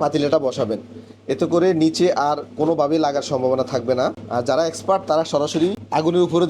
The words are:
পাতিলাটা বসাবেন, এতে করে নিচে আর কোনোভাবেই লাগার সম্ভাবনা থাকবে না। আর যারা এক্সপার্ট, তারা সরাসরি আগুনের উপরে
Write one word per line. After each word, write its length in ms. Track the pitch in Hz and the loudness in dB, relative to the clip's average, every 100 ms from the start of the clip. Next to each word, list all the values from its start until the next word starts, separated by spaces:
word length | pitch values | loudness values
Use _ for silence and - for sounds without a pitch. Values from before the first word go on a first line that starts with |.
পাতিলাটা 380 | 147 156 143 160 135 | -2 0 2 2 0
বসাবেন, 320 | 123 113 107 - - - - - | -2 -2 -4 -8 -18 -20 -20 -6
এতে 140 | 131 170 | -2 0
করে 160 | 170 180 170 | 2 2 4
নিচে 240 | 160 160 175 - 143 | 2 2 0 2 0
আর 80 | 147 - - | -2 -6 -4
কোনোভাবেই 420 | 156 165 143 160 151 | -2 2 2 2 2
লাগার 220 | 143 - | 0 -2
সম্ভাবনা 340 | 139 127 131 127 | -2 0 0 0
থাকবে 220 | 131 117 127 | -4 -2 0
না। 60 | 143 - - | 0 -4 -6
আর 80 | 120 123 | -4 0
যারা 140 | 135 165 | 0 0
এক্সপার্ট, 320 | 160 - 190 185 | -4 -2 -2 2
তারা 140 | 156 160 | 0 0
সরাসরি 360 | 156 143 165 175 202 - 147 | -2 0 0 0 -2 -4 0
আগুনের 240 | 160 175 175 | 2 2 2
উপরে 180 | 165 175 | 2 2